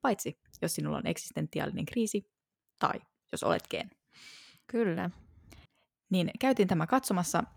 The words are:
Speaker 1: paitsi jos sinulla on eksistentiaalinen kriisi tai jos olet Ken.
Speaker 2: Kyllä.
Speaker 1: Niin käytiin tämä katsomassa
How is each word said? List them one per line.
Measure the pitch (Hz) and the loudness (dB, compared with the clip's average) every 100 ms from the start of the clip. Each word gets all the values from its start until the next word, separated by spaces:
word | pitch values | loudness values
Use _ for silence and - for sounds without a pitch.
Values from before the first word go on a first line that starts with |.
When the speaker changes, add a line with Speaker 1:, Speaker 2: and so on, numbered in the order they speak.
Speaker 1:
paitsi | 277 202 - - _ - | 0 0 -4 -10 _ -4
jos | 165 - | -4 -2
sinulla | 151 147 | -2 -2
on | - | -2
eksistentiaalinen | 165 - - 156 151 143 - 156 | -4 -6 -6 -4 -4 -4 -4 -4
kriisi | - 220 202 - _ _ _ _ _ | -2 0 -2 -6 _ _ _ _ _
tai | - - - _ _ | -2 -2 -8 _ _
jos | - | -2
olet | - - - | 2 2 0
Ken. | - - _ _ - - - - - _ | -8 -8 _ _ -20 -20 -20 -20 -20 _
Speaker 2:
Kyllä. | 233 226 170 185 - - - - - - _ _ _ _ | 0 0 0 -4 -6 -20 -20 -20 -20 -20 _ _ _ _
Speaker 1:
Niin | 185 170 - | 0 0 2
käytiin | 262 262 190 | 2 4 4
tämä | 175 160 | 4 4
katsomassa | - - 185 175 170 - | 2 2 0 2 0 -2